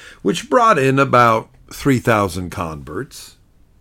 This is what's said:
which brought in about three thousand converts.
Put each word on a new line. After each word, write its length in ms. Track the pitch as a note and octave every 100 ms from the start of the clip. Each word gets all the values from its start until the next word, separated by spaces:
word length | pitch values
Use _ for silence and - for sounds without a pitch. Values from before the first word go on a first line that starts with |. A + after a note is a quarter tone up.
| - -
which 260 | - F3+ -
brought 300 | B3+ A3+ F3
in 180 | C3+ C3+
about 540 | C3+ B2 A#2+ A2+ - _ -
three 280 | - C#3+ B2
thousand 500 | B2 A2 G2+ F2 F2+
converts. 880 | G2 E2+ D2+ C#2 E2 C#3+ - - _ _ _ _ _